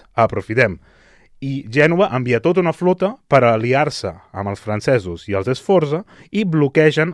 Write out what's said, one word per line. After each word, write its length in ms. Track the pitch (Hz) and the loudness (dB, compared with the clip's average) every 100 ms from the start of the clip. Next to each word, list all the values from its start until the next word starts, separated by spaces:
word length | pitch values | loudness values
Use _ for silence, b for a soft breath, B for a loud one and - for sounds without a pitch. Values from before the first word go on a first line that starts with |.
| - - | -8 0
aprofitem. 600 | 113 101 - 113 113 87 b b b b b _ | 0 -2 -4 0 0 -2 b b b b b _
I 200 | 139 135 110 | -8 -8 -4
Gènova 380 | 131 156 170 208 127 | 2 2 2 0 -2
envia 240 | 123 117 | -2 0
tota 160 | 165 185 | 2 0
una 140 | 170 - | 0 -2
flota 380 | 180 180 190 262 _ | -2 0 -2 -6 _
per 120 | 139 117 | 4 6
aliar-se 680 | 110 120 135 151 - 98 82 _ 95 | 2 0 0 0 -4 -10 -10 _ -8
amb 140 | 98 | -8
els 80 | 101 | -8
francesos 680 | - 107 - 127 90 85 - | -6 -4 0 0 -2 -10 -6
i 60 | 95 | -4
els 100 | 95 | -2
Esforza 540 | 131 - 190 147 160 B B B | -4 0 2 2 -4 B B B
i 100 | 202 | -4
bloquegen 720 | 196 160 139 156 156 151 90 | -2 0 2 2 2 2 -4